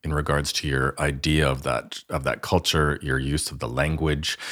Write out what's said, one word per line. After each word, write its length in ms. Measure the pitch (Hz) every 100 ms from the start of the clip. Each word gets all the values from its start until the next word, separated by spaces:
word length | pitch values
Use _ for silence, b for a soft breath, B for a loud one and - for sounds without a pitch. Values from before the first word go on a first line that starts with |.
in 80 | 80
regards 400 | 73 73 71 73
to 160 | - 76
your 260 | 67 67 -
idea 480 | 73 67 78 78 71
of 140 | 67
that, 420 | 67 62 - - -
of 140 | 78
that 180 | 67 55
culture, 560 | - 90 - 80 73 71
your 180 | 71 65
use 320 | 67 76 -
of 80 | 65
the 100 | 57
language. 680 | 62 76 76 78 73 76 - B